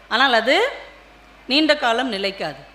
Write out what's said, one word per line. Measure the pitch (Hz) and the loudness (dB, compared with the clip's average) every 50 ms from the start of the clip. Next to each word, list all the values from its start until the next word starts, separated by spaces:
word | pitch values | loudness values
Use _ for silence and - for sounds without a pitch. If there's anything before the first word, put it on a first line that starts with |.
| - - | -8 -4
ஆனால் | - 226 262 277 240 226 | 0 2 2 2 2 2
அது | 214 233 294 349 453 554 - - - - - - - - - - - - - - - - | 2 2 2 2 2 0 -2 -8 -14 -18 -20 -20 -20 -20 -20 -20 -20 -20 -20 -18 -6 -2
நீண்ட | 254 294 320 302 302 | 0 2 4 2 2
காலம் | 294 277 240 226 233 254 262 220 | 2 0 0 0 0 -2 -4 -4
நிலைக்காது. | 190 196 196 190 - 202 156 143 - - - - | -4 -4 -4 -6 -6 -8 -10 -10 -12 -16 -20 -20